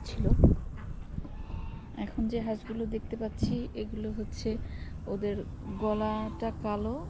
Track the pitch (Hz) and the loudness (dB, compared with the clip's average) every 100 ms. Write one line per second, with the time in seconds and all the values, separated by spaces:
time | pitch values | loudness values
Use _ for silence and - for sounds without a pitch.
0 | - - - - - - - - - - | -2 2 6 10 10 8 2 -6 -8 -8
1 | - - - - - - - - - - | -8 -6 -6 -6 -6 -6 -6 -8 -8 -6
2 | 208 - 220 233 226 214 - 226 220 220 | -4 0 0 2 0 -2 -2 -2 -2 -2
3 | - 226 220 - - 247 240 226 214 214 | -2 -4 -4 0 2 2 -2 -4 -6 -4
4 | 214 214 208 - 226 220 - - - - | -4 -4 -4 -4 -2 -2 -2 -6 -8 -8
5 | - 196 202 196 175 - - 190 214 214 | -4 -2 0 -2 -4 -8 -8 -2 2 2
6 | 214 214 214 - 226 - 214 208 214 226 | 2 0 -2 -2 -4 -2 -2 0 0 -2